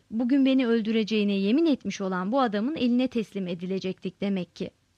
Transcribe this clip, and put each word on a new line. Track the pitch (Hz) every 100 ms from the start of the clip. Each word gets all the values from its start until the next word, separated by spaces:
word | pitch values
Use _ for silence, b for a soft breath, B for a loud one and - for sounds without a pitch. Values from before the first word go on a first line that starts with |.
| -
Bugün | 220 247 277 262
beni | 262 233
öldüreceğine | 233 214 226 208 220 202
yemin | 196 196 269 330
etmiş | 254 - -
olan | 190 180 185
bu | 269
adamın | 247 202 240 320
eline | 247 240 254
teslim | 233 202 196 185
edilecektik | 170 180 190 185 185 185 -
demek | 202 190 175 -
ki. | 196 - _